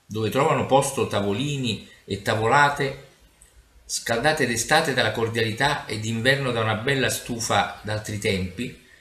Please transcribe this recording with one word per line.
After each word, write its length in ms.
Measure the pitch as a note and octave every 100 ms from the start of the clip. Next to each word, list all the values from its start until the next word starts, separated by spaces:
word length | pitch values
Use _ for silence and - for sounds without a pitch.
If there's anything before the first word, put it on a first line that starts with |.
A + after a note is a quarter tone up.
| -
dove 240 | G#2+ A2
trovano 360 | B2+ D#3 C3 G#2
posto 420 | C3+ - - G#2
tavolini 800 | G#2 G2+ G#2 D3 C#3 A#2+ G2 - -
e 180 | - G2+
tavolate, 840 | A#2+ A2 A2+ C#3+ C#3+ C#3 C3+ - - _ - _ - - _ -
scaldate 640 | - - - A#2 D3+ D#3 B2
d'estate 480 | A2+ - D#3 D#3
dalla 160 | B2 A2
cordialità 720 | A2+ A2 A2+ A2 G#2 C#3+ C#3+ -
e 120 | G#2+
d'inverno 540 | G#2+ A2+ A#2+ C#3 C3
da 80 | A2+
una 160 | A2 G#2
bella 340 | B2+ C3+ A2+
stufa 720 | - - A#2 - G2+ - -
d'altri 360 | G#2+ G#2+ - G#2
tempi, 640 | G#2+ G2 F#2 - A#2+ - - -